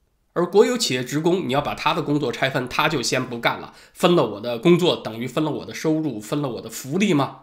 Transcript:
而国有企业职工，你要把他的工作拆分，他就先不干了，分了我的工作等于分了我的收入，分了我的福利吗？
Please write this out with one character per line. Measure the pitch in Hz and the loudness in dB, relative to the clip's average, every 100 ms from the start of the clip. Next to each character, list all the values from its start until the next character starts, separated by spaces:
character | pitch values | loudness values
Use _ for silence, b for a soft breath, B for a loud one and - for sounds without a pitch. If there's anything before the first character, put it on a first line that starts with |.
| _ _ _ | _ _ _
而 | 165 175 | -2 4
国 | 196 254 | 6 6
有 | 247 | 4
企 | - | 0
业 | 127 | -2
职 | 123 147 | -2 0
工， | 170 185 135 | 2 2 0
你 | |
要 | 135 | -2
把 | 110 | -2
他 | 107 151 | -2 -2
的 | 165 | 0
工 | 143 147 | 0 0
作 | 127 | 0
拆 | - 135 | -2 -2
分， | 131 123 | -2 -4
他 | - 156 | -2 0
就 | 143 | 0
先 | 117 131 123 | -2 -2 -4
不 | 117 | -2
干 | 151 - | -2 -2
了， | - B B | -10 B B
分 | - 175 170 | 0 4 4
了 | 113 | 2
我 | 101 | -2
的 | 120 117 | -6 0
工 | 170 170 | 4 6
作 | 170 117 | 4 2
等 | 110 113 | -4 -8
于 | 127 | -6
分 | 160 | -2
了 | 156 | -2
我 | 117 104 | -4 -8
的 | |
收 | - 160 156 | -4 0 0
入， | 156 107 | -2 -6
分 | - 147 | -6 -4
了 | 139 | -4
我 | 107 | -6
的 | 110 | -10
福 | - 131 180 | -12 -6 0
利 | 208 | 2
吗？ | 147 127 - | 2 0 -6